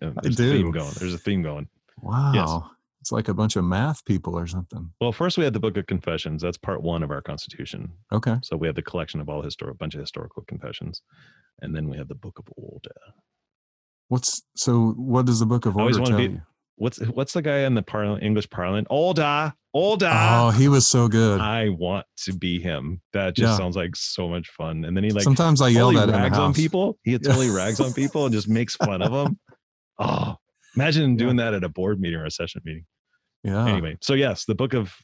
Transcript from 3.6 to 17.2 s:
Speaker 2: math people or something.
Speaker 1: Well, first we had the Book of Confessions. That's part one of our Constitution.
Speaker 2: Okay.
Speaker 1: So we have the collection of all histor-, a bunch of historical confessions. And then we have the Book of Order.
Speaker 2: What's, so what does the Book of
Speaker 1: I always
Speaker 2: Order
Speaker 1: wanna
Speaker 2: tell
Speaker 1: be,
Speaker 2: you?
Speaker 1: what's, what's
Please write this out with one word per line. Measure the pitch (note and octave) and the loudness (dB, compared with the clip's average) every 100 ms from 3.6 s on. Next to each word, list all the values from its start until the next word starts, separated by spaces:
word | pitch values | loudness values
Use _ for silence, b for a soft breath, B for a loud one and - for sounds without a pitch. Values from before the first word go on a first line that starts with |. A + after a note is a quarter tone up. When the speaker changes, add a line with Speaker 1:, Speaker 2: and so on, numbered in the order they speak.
Speaker 2:
math | F2 F#2+ C#3+ D3+ - | 0 0 0 -2 -2
people | F#2+ F2+ F2 | -2 -2 -6
or | E2+ | -6
something. | F#2 F2 - E2 - | -8 -8 -12 -12 -4
Speaker 1:
Well, | A#2+ | -4
first | A2 F3 F3 | 0 -2 0
we | |
had | D3 | 0
the | G#2+ | 0
Book | A2 G2 | -2 -2
of | F#2 | -4
Confessions. | F2+ - E2 E2 D#2 | -4 -4 -6 -4 -6
That's | F2 - | -6 -6
part | - F#2+ | -6 -4
one | E2 E2+ | -2 -2
of | D2+ | -4
our | C#2+ | -6
Constitution. | - D2 - - - - E2+ E2+ - | -10 -12 -12 -14 -12 -12 -14 -14 -6
Speaker 2:
Okay. | G#2+ A#2+ A#2+ | -4 0 -2
Speaker 1:
So | - D#2 | -4 -4
we | D#2+ | -4
have | D#2 | -4
the | |
collection | - F2 D#2+ D2+ | -6 -6 -6 -8
of | D2 | -8
all | D2 | -8
histor-, | D2 - C#2 | -8 -10 -12
a | |
bunch | - D#2+ D2+ | -10 -10 -10
of | |
historical | - - - - - | -12 -12 -14 -14 -14
confessions. | - - - - - _ b b b b _ | -12 -12 -12 -12 -14 _ b b b b _
And | D2 D#2 | -8 -6
then | D2+ | -6
we | C2+ | -8
have | C#2 | -12
the | - | -14
Book | G2 - | -16 -18
of | - - | -20 -18
Order. | - - - - _ _ _ _ _ _ _ _ _ _ - | -18 -18 -20 -20 _ _ _ _ _ _ _ _ _ _ -4
Speaker 2:
What's, | B2+ - - - - | -2 -2 -4 -8 -6
so | - A#2+ A2+ A2+ | 2 4 4 0
what | C3 B2 B2 | 0 2 4
does | A2+ | 4
the | A2 | 2
Book | A#2+ A#2 | 2 2
of | G2 | 2
Speaker 1:
I | |
always | A#2 A#2+ | 2 2
Speaker 2:
Order | B2+ | 2
Speaker 1:
wanna | G#2+ | 2
Speaker 2:
tell | B2 | 0
Speaker 1:
be, | F2 | -2
Speaker 2:
you? | - _ _ - | -12 _ _ -6
Speaker 1:
what's, | A#2 - | -6 -4
what's | A2 A2+ | -6 -4